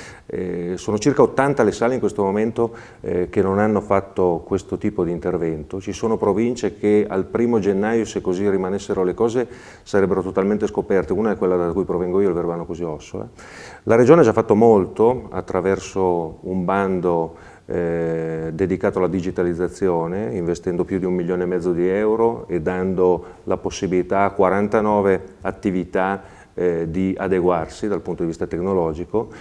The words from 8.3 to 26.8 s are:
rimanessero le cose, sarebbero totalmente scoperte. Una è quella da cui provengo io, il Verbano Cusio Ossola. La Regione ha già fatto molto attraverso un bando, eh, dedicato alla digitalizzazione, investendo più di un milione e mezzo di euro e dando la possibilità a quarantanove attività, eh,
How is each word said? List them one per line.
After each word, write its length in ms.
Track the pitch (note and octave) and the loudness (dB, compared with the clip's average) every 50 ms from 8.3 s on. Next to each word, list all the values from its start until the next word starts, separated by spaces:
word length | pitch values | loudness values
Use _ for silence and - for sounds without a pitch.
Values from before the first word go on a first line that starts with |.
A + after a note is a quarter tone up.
| F2+ F#2 G2+ | -2 0 0
rimanessero 560 | G#2 G2 F#2+ F#2 F#2 G2 G2 - - G2+ F#2+ F#2 | 0 0 0 0 -2 -4 -6 -4 -4 -2 0 0
le 100 | F2+ F2 | 0 0
cose, 340 | - A2 A#2 A2 C3 A#2+ - - - - - - - - | 0 0 0 2 0 -2 -4 -8 -14 -20 -20 -20 -20 -8
sarebbero 380 | - - G2+ F#2+ F2+ F#2+ F#2+ | 0 2 2 4 4 2 0
totalmente 460 | F2 F#2+ - G2 F#2+ G2+ G#2 G2+ A2 | 0 0 0 0 2 2 2 0 0
scoperte. 440 | G2 - G#2 F#2 - G2+ F#2+ E2 D#2 | -2 -2 -4 -2 0 0 0 0 0
Una 200 | F#2+ F#2+ A2 A2 | -2 0 0 0
è 60 | G2 | 0
quella 200 | - G2 F#2 F#2 | 0 0 0 2
da 160 | F2+ F2 E2+ E2 | 0 0 0 -2
cui 100 | G2 F#2 | -2 -2
provengo 380 | E2+ F2 E2+ F2+ F2+ F2+ G2 | -2 -2 -2 -2 0 2 2
io, 80 | G2+ F#2+ | 2 2
il 60 | E2+ | 0
Verbano 300 | E2+ E2+ E2+ E2+ E2+ E2+ | 0 -2 -4 -4 -6 -8
Cusio 260 | D#2+ F2 D#2+ F2 E2 | -8 -8 -8 -8 -8
Ossola. 360 | D2+ D2+ - - - G2 G#2+ A#2+ - - - - - - - - - - - | -8 -10 -12 -12 -12 -12 -12 -12 -16 -20 -20 -20 -20 -20 -20 -20 -20 -6 0
La 120 | A2 A2+ | 4 6
Regione 260 | A#2 B2 A#2 D#3+ F3 | 6 8 8 8 8
ha 20 | C#3+ | 8
già 80 | A2 | 8
fatto 240 | G#2 A2+ A2 - G#2+ | 6 4 2 4 4
molto 720 | G#2 A#2 A#2 A2 G2+ F2+ D#2 - - G#2+ A#2 B2+ C3 - - | 6 8 8 8 6 4 2 2 2 2 2 2 0 -4 -8
attraverso 1080 | - F#2 F2+ - - F#2 E2+ F#2+ G2 F#2 - - - G2 F#2+ F2+ F2 E2+ E2 D#2+ E2+ - | -10 -8 -6 -2 -2 0 2 0 0 0 -4 -6 -4 0 0 2 2 0 -2 -6 -8 -12
un 220 | - F#2+ F#2 F#2 F2+ | -8 -6 -4 -4 -2
bando, 720 | F2 F#2+ G2 G2 F#2+ F#2+ F2+ F2 F2+ E2+ E2+ E2 D#2+ - - - - - - _ | 0 0 0 0 0 0 0 0 0 0 0 -2 -4 -6 -14 -20 -20 -20 -20 _
eh, 840 | - - F2+ F2 E2+ - E3+ E3 E3 E3 E3 D#3+ D#3+ D#3+ D#3+ D#3+ - D#3+ | -6 -4 -4 -2 -2 -2 -2 -2 -4 -4 -4 -4 -6 -6 -6 -8 -8 -4
dedicato 460 | D#3+ - - - - - G3+ - F#2+ | -2 -2 -2 0 0 0 -2 0 0
alla 100 | F#2 E2+ | 0 0
digitalizzazione, 1200 | F2 F#2+ E2 F#2 F2+ - F2+ F2 F2 E2 F2+ E2+ - - G2 F#2 E2+ E2 E2 E2 F2+ G2 A2 A#2 A#2+ | 0 -2 -4 -4 -4 -2 -2 -2 -2 -2 -4 -4 -4 -2 -2 0 0 0 -2 -4 -4 -6 -6 -6 -6
investendo 520 | F#2+ E2+ E2+ F2 E2 - F#2+ F2 F2 F2 | -4 -4 -4 -4 -4 -4 -4 -4 -4 -2
più 120 | F2+ F#2+ | -2 -2
di 80 | F#2 F2+ | -2 -2
un 80 | F2+ F#2 | -2 -2
milione 300 | F#2 F2 F2 F#2 F2+ F2+ | -2 -2 -2 -2 -2 -2
e 40 | |
mezzo 260 | F2+ F2+ F2+ E2 F2+ F2 | -2 -2 -2 -2 0 0
di 140 | E2 F2 F#2 | 0 0 0
euro 580 | F#2 G#2 G#2+ G#2+ A2 A2+ A2+ A#2 A#2 A#2+ - | 0 0 2 0 2 2 2 0 0 -4 -6
e 140 | - F2 F2 | -6 -4 -4
dando 640 | D#2 F2 F#2 F#2 F#2 F#2+ F#2 F2+ F#2 F2+ F2+ E2+ - - - - - | -2 -2 -2 -2 -2 -2 0 2 4 4 2 2 -2 -8 -18 -12 -6
la 140 | - F#2 | -4 -4
possibilità 640 | F2+ - F#2+ - - G2+ F2+ F2+ F#2 F2 F2+ G2 G2 G2+ | -4 -4 -6 -4 -4 -2 0 0 0 0 0 2 2 2
a 80 | F#2+ | 2
quarantanove 920 | F#2 - G2 F#2 F#2 G2+ G#2 G#2 A#2+ A2+ G#2 G#2+ G#2+ G#2 G2 G2 F#2+ F2+ - - - - | 2 2 2 4 4 2 0 2 2 2 2 2 2 2 4 2 2 0 -2 -8 -16 -8
attività, 1000 | - F#2+ F#2+ - - G#2 F2+ F#2 E2+ - - F#2+ F#2 F#2+ G2 F#2+ - - - - - - _ | -8 -8 -6 -4 -2 -2 -2 -2 -2 -2 -2 0 0 0 -2 -4 -8 -14 -20 -20 -20 -14 _
eh, 340 | - F2 F2+ E2+ E2 | -2 0 0 0 0